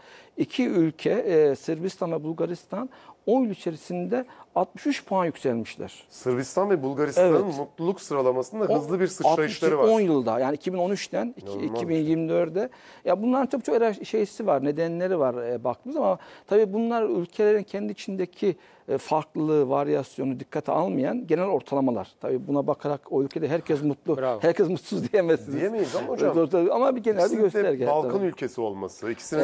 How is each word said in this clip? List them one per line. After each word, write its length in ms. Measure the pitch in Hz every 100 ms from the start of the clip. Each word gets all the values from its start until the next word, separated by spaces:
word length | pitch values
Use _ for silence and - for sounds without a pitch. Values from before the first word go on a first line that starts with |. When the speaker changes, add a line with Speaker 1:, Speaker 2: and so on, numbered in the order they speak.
| - - - -
Speaker 1:
İki 300 | - - 240
ülke, 440 | 196 160 - 170
e, 440 | 208 220 160 147
Sırbistan 580 | 131 - 160 185 - 175
ve 120 | 160
Bulgaristan 640 | 151 165 165 175 - 190 262 - - - -
on 180 | 254
yıl 60 | 233
içerisinde 760 | 185 175 151 - 180 180 240 247 - -
altmış 320 | 175 190 - 294
üç 180 | 269
puan 200 | - 190
yükselmişler. 800 | 170 - 135 117 107 - 98 - -
Speaker 2:
Sırbistan 600 | - 127 123 131 185 202
ve 120 | 180
Bulgaristan'ın 640 | 131 139 147 151 180 156
Speaker 1:
Evet. 140 | 196 139
Speaker 2:
mutluluk 420 | 147 - 165 196
sıralamasında 640 | - 143 127 127 127 220
Speaker 1:
O 120 | 202 151
Speaker 2:
hızlı 240 | 143 180
bir 60 | 185
sıçrayışları 720 | - 147 165 156 - 165 147
var. 40 |
Speaker 1:
altmış 180 | 220 220
üç 40 | 185
on 40 |
yılda 260 | 143 113 117
yani 160 | 131
iki 180 | 151 185
bin 60 | 185
on 120 | 180
üçten 440 | 196 - 180 233 226
iki-, 100 | 196
Speaker 2:
İnanılmaz 160 | 202
bir 60 | 208
şey. 80 | 233
Speaker 1:
iki 120 | 175
bin 80 | 160
yirmi 320 | 156 160 160
dörde. 400 | 170 170 175 247 - - -
Ya 180 | - 185
bunların 240 | 233 262 254
tabii 160 | 262
çok 120 | -
era-, 300 | 226 226 202
şeysi 420 | - 220 202 - 208
var, 180 | 139
nedenleri 540 | 143 147 170 170 185 175
var, 160 | 127 123 120
e, 180 | 120
baktığımız 320 | 123 120 247 302
ama 220 | 208 180 - - -
tabii 260 | 208 208
bunlar 300 | 208 233 233 214
ülkelerin 540 | 185 175 - 208 208
kendi 300 | 196 196 208
içindeki, 640 | 196 - 190 180 - 202 - - - -
e, 100 | 135
farklılığı, 680 | - 156 156 156 156 151 131
varyasyonu 720 | 139 143 147 135 - 135 131
dikkate 320 | - 151 143
almayan 540 | - 190 151 143 240 170
genel 180 | 160
ortalamalar. 680 | 196 151 - 139 131 110 92 _
Tabii 260 | 127 127 139
buna 180 | 143 139
bakarak 460 | 139 147 143 -
o 100 | 135
ülkede 260 | 135 160 147
herkes 340 | 165 - 147
mutlu, 340 | 147 135 175 135
Speaker 3:
Bravo. 260 | 131 110
Speaker 1:
herkes 260 | 160 170 175
mutsuz 440 | 185 - 190 120
diyemezsiniz. 480 | 208 170 160 107 143
Speaker 2:
Diyemeyiz 360 | 190 226 147 -
ama 120 | -
hocam, 280 | 240 - 165
Speaker 1:
Doğru, 120 | 156
tabii. 220 | 180 175
Ama 240 | 233 269 247
bir 60 |
genel 140 | 220 202
bir 40 |
Speaker 2:
İkisinin 160 | 190 233
de 40 |
Speaker 1:
gösterge. 420 | 196 208 190 131 123
Speaker 2:
Balkan 240 | 151 131
Speaker 1:
Tabii. 160 | 196 185
Speaker 2:
ülkesi 340 | - 127 -
olması, 500 | 110 98 95 - 107
ikisinin 300 | 113 - 151